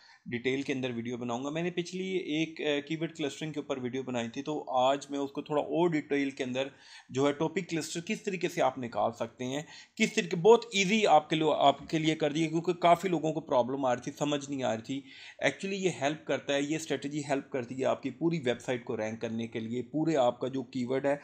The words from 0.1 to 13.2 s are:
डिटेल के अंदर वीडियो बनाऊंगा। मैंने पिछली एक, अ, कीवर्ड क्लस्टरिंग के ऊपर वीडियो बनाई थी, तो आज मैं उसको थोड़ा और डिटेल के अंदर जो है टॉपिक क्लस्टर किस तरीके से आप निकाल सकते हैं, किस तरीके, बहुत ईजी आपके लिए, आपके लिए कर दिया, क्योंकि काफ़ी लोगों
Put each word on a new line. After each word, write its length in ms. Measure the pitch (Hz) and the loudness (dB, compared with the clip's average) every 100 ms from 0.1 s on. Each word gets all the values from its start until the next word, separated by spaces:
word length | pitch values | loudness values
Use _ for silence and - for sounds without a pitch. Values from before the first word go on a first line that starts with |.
| - - | -20 -8
डिटेल 360 | 120 127 135 | -2 0 0
के 100 | 139 | -2
अंदर 180 | 131 127 | -2 -2
वीडियो 260 | 117 117 120 | -4 -6 -6
बनाऊंगा। 320 | 120 120 143 | -4 -4 -4
मैंने 220 | 160 175 | -4 -4
पिछली 460 | 175 170 180 190 185 | -4 -6 -6 -4 -4
एक, 440 | - 151 160 - | -2 -2 -2 -2
अ, 260 | 151 143 143 | -2 -2 -2
कीवर्ड 280 | 160 165 160 | -4 -4 -4
क्लस्टरिंग 380 | 143 - 156 | -6 -4 -6
के 60 | 147 | -6
ऊपर 200 | 135 135 | -4 -4
वीडियो 240 | 123 131 | -2 -4
बनाई 260 | 127 123 117 | -4 -2 -4
थी, 120 | 139 | -6
तो 180 | 147 151 | -6 -6
आज 480 | - 127 131 143 143 | -2 2 4 2 -2
मैं 80 | 143 | -6
उसको 220 | 139 147 | -4 -6
थोड़ा 220 | - 147 | -2 -2
और 260 | - 151 175 | 0 2 2
डिटेल 400 | 151 - 143 139 | 2 0 0 0
के 120 | 135 | -2
अंदर 280 | 127 127 139 - - - - | -4 -2 -4 -6 -20 -20 -6
जो 160 | 127 143 | 2 2
है 60 | |
टॉपिक 360 | 143 160 190 170 | 2 0 0 -2
क्लस्टर 320 | 160 143 170 | -4 -4 -8
किस 240 | 170 214 208 | -6 -4 -4
तरीके 240 | 185 180 | -2 -2
से 120 | 170 | 2
आप 140 | 131 131 | 0 0
निकाल 340 | 120 104 110 | -6 0 0
सकते 340 | 113 113 - 127 | 0 -8 -6 -4
हैं, 220 | 139 - - - - | -4 -6 -16 -16 -2
किस 180 | 214 226 | 0 0
तरीके, 200 | 175 180 | -2 4
बहुत 340 | 196 226 - 196 | 8 8 6 0
ईजी 300 | 190 220 202 | 2 4 6
आपके 300 | 151 - 160 | 6 6 2
लिए, 180 | 156 | 2
आपके 460 | 127 143 139 139 160 | 6 6 4 0 0
लिए 160 | 156 156 | 2 2
कर 180 | 151 | 0
दिया, 160 | 151 160 | 0 0
क्योंकि 240 | 165 175 | 0 0
काफ़ी 360 | 170 170 170 190 | 2 6 4 4
लोगों 220 | 165 | 0